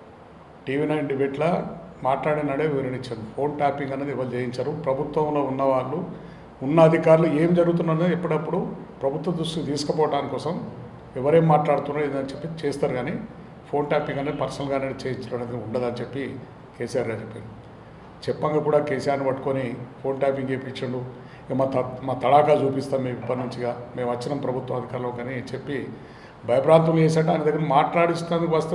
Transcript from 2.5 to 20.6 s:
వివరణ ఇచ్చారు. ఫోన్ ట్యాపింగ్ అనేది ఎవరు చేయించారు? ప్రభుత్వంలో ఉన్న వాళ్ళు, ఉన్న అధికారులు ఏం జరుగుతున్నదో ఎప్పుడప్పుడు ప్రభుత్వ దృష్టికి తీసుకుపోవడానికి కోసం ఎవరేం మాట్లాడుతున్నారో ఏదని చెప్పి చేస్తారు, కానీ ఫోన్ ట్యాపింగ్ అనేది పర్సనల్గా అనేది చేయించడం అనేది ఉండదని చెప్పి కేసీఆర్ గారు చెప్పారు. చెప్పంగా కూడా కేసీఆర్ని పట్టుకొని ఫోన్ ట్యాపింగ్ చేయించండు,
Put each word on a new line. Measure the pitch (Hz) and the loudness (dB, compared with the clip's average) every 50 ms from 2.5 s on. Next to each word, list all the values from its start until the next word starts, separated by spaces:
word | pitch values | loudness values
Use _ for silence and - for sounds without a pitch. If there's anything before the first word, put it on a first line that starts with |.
| 139 143 151 156 | 0 0 0 0
వివరణ | 139 135 127 127 127 123 | 0 -2 -2 -2 -4 -6
ఇచ్చారు. | - - 120 110 107 - - | -6 -8 -8 -8 -10 -8 -4
ఫోన్ | - 139 147 143 147 | -4 -2 -2 0 0
ట్యాపింగ్ | 147 143 135 - 143 131 135 | 0 0 0 -2 -4 -6 -4
అనేది | 135 143 143 135 | -4 -4 -4 -4
ఎవరు | 120 127 123 117 | -4 -4 -4 -4
చేయించారు? | 123 127 120 120 127 123 147 - - - | -4 -4 -4 -4 -4 -4 -4 -4 -2 -2
ప్రభుత్వంలో | 135 131 135 147 143 - 156 151 151 147 147 139 131 | -2 0 0 -2 -2 0 0 0 2 2 0 0 0
ఉన్న | 131 135 135 135 | 0 0 2 2
వాళ్ళు, | 131 127 127 127 143 175 180 - - - - - - - - - - - 131 | 2 2 0 -2 -4 -6 -6 -6 -10 -12 -16 -16 -18 -18 -20 -20 -12 -6 -2
ఉన్న | 131 151 165 160 160 | 2 6 8 8 8
అధికారులు | 165 160 - 165 160 160 170 160 143 147 | 8 6 6 8 8 8 8 6 4 4
ఏం | 165 170 175 175 | 4 6 6 6
జరుగుతున్నదో | 170 170 170 170 165 165 160 156 175 180 160 | 6 4 4 2 2 2 2 2 2 2 2
ఎప్పుడప్పుడు | - - 160 156 151 - - 165 185 - - - - - - - - | 0 0 -2 -2 -2 -2 -2 -2 -2 -2 -4 -6 -10 -14 -16 -8 -4
ప్రభుత్వ | 131 139 143 165 160 190 165 160 | -2 -2 -2 -2 -2 -2 -2 -2
దృష్టికి | 160 170 - 165 139 123 | -4 -4 -4 -4 -4 -2
తీసుకుపోవడానికి | 147 143 - - 160 160 156 147 147 139 131 123 131 | -2 -2 -2 -2 0 2 2 2 2 0 -2 -4 -4
కోసం | 123 - 151 180 240 - - - - - - - - - - - 131 | -4 -4 -4 -4 -4 -6 -10 -12 -14 -14 -16 -16 -18 -16 -12 -6 -2
ఎవరేం | 123 147 156 165 165 160 | 2 4 6 6 8 8
మాట్లాడుతున్నారో | 151 151 151 151 143 135 - - 143 151 151 139 | 6 6 6 4 2 2 0 -2 -2 -2 -2 -2
ఏదని | 139 139 135 135 | -2 -4 -4 -6
చెప్పి | - - - 160 - - | -8 -8 -10 -10 -8 -4
చేస్తారు, | - 143 139 - 156 143 127 127 | -4 -4 -2 0 0 0 0 -2
కానీ | 123 147 214 - - - - - - - - - - - | -4 -4 -6 -6 -8 -12 -14 -18 -18 -18 -20 -20 -8 -4
ఫోన్ | - 147 147 - | -2 -2 0 0
ట్యాపింగ్ | 165 151 - - 131 139 | 0 0 0 -2 -4 -4
అనేది | 139 147 143 143 | -4 -4 -4 -2
పర్సనల్గా | 135 135 - - 143 135 139 135 | -4 -4 -4 -6 -4 -2 -2 -2
అనేది | 135 135 123 - - | -2 -4 -6 -6 -6
చేయించడం | 131 123 110 - - 127 120 | -6 -6 -6 -6 -6 -6 -6
అనేది | 123 117 120 123 107 | -6 -6 -8 -8 -6
ఉండదని | 107 117 127 123 120 117 - | -4 -4 -2 -2 -2 -2 -4
చెప్పి | 120 - - 139 135 113 - - - - - - - - - | -6 -8 -6 -6 -6 -6 -8 -10 -14 -16 -18 -20 -20 -16 -10
కేసీఆర్ | - 123 113 - 131 117 113 | -8 -6 -4 -2 -2 -2 -2
గారు | 110 101 - | -4 -6 -8
చెప్పారు. | - - 107 - - - - - - - - - - - - - - - - - | -10 -12 -14 -14 -14 -16 -18 -18 -20 -20 -20 -20 -20 -20 -20 -20 -20 -20 -8 -4
చెప్పంగా | 135 - - - 151 151 151 - 156 | -4 -2 0 0 0 0 0 2 4
కూడా | 151 147 143 - | 4 4 4 2
కేసీఆర్ని | 135 127 123 143 139 135 135 135 | -2 -2 0 0 0 0 0 0
పట్టుకొని | 127 131 - 139 135 135 127 117 120 - - - - - | -2 -2 -2 -2 -2 -2 -2 -4 -6 -8 -10 -14 -12 -6
ఫోన్ | - 135 135 131 | -4 -4 -2 0
ట్యాపింగ్ | 139 139 135 135 131 131 | 0 0 0 0 -2 -4
చేయించండు, | 131 127 | -4 -4